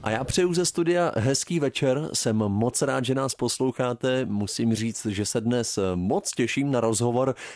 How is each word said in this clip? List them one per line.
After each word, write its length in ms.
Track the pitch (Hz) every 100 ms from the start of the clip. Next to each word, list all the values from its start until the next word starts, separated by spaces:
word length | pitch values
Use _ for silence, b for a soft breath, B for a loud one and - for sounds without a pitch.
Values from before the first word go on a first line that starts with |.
A 80 | 107
já 120 | 110
přeju 300 | 135 - 180
ze 120 | 175 170
studia 460 | - 170 175 170 -
hezký 440 | 113 135 - 170
večer, 500 | 143 - 139 131 156
jsem 220 | - 123 110
moc 460 | 107 101 120 -
rád, 240 | 135 131 127
že 100 | 135
nás 200 | 135 -
posloucháte. 920 | 120 - 131 - 127 120 131 131 127
Musím 480 | 101 101 - 117 107
říct, 300 | 113 107 110
že 200 | 101 104
se 160 | 120
dnes 380 | 110 123 113 - 95 90
moc 360 | 92 165 -
těším 400 | - 120 - 139
na 80 | 127
rozhovor, 560 | 113 110 120 120 135 - B